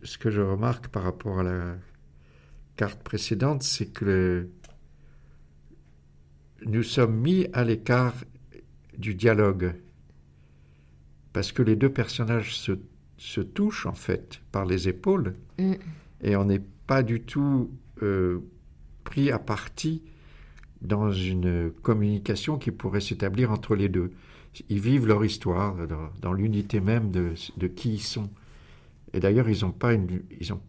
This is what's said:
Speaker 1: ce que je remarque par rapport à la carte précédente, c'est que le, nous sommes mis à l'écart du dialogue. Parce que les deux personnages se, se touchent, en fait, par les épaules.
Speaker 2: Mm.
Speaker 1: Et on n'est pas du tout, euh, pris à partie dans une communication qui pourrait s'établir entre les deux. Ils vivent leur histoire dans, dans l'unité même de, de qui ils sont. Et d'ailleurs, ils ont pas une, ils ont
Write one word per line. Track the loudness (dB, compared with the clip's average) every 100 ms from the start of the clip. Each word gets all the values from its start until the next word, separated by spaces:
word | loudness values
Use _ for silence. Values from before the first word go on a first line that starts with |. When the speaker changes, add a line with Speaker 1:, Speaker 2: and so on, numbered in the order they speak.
Speaker 1:
ce | -14 -4
que | 0
je | 2
remarque | 0 0 0 -2 -6
par | -4
rapport | -4 -4 -4 -2
à |
la | -2 -2 -6 -10 -16 -20 -20 -20 -20 -20 -20 -20 -10 -4
carte | -4 -4
précédente, | -6 -4 -2 0 2 0
c'est | -2 -2 -4
que | -2 2
le, | 4 4 0 -4 -12 -20 -20 -20 -20 -20 -20 -20 -20 -20 -20 -20 -20 -20 -20 -20 -20 -20 -20 -20 -10 -2
nous | 0
sommes | 2 4 4 4
mis | 2 2 2
à | 2
l'écart | 2 2 2 4 2 -2 -12 -20 -20 -20 -20 -20 -18 -8
du | -6
dialogue. | 2 4 6 4 2 -2 -4 -12 -20 -20 -20 -20 -20 -20 -20 -20 -20 -20 -20 -20 -20 -6
Parce | -4 -2
que | 2
les | 4 4
deux | 2
personnages | 0 -2 -2 -2 -2 -2 -6
se, | -4 -6 -8 -20 -20 -20
se | -8 -6
touchent, | -4 -2 -2 -2 -6
en |
fait, | -6 -4 -4 -6 -20 -6
par | -2
les | 0 0 0
épaules. | 0 2 2 0 -6 -10 -4
Speaker 2:
Mm. | -2 -2 -6 -18 -20 -4
Speaker 1:
Et | 0 2
on | 2
n'est | 0 -2 -8 0
pas | 2
du | 2 0
tout, | -2 -2 2 2 0 -8 -16 -4
euh, | 0 2 2 0 -6 -18 -20 -20 -20 -18
pris | -6 0 2
à | 0
partie | -2 -4 -6 -6 -4 -4 -8 -20 -20 -20 -20 -20 -20 -10
dans | -4 0 0
une | 0 -2 0 0 0 -2 -2
communication | 0 2 2 0 -2 -2 -2 -2
qui | -4
pourrait | -4 -2 -2
s'établir | -2 -2 -2 2 2
entre | 0 0 2
les | 2
deux. | 0 -2 -6 -20 -20 -20 -12 -4
Ils | 0
vivent | 2 4 6
leur | 4
histoire | 4 0 -2 0 0 -2 -4
dans, | -6 -8 -6
dans | -2
l'unité | 0 2 0 0 0
même | 2 2 2
de, | 0 -2 -4 -10 -4
de | -4
qui | -2 -4
ils | -4
sont. | -4 -6 -8 -12 -20 -20 -20 -20 -20 -20 -8
Et | 0
d'ailleurs, | 4 4 4
ils | 2
ont | 0
pas | 0 2
une, | 2 2 -4 -6 -10
ils | -8
ont | -8